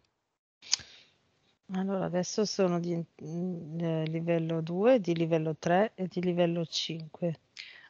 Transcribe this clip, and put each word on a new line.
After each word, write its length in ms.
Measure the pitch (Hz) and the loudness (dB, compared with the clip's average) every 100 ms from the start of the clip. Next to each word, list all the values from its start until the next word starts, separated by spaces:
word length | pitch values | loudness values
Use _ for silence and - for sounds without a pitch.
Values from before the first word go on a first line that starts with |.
| _ _ _ _ _ _ - - - - - _ _ _ _ _ - | _ _ _ _ _ _ -6 -6 -6 -20 -20 _ _ _ _ _ -8
Allora, 320 | 185 190 196 170 | -4 -2 -2 0
adesso 400 | 175 180 - 208 | -2 -2 -2 -2
sono 340 | - 185 175 | 2 2 2
di, 160 | 170 170 165 - | 0 -4 -6 -10
mm, 560 | 151 170 180 170 156 165 | -10 -4 -4 -4 -8 -4
eh, 240 | 170 160 156 | -2 0 0
livello 560 | 165 165 170 160 165 | -2 2 2 2 -2
due, 380 | 165 180 220 262 | -2 2 6 4
di 160 | 175 165 | 4 0
livello 400 | 165 165 160 156 | 2 2 0 -2
tre 320 | 170 180 220 - | 2 4 2 -2
e 120 | 185 | -6
di 140 | - | -2
livello 440 | 180 175 175 170 165 | 0 2 2 2 -2
cinque. 720 | - - 165 160 - 175 160 _ - - - | -4 -4 -6 -10 -4 -4 -4 _ -18 -18 -18